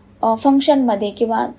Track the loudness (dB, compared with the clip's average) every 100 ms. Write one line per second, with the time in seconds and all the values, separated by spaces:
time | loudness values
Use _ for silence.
0 | _ -6 -4 0 2 2 2 2 2 -2
1 | -4 -4 -2 -2 -4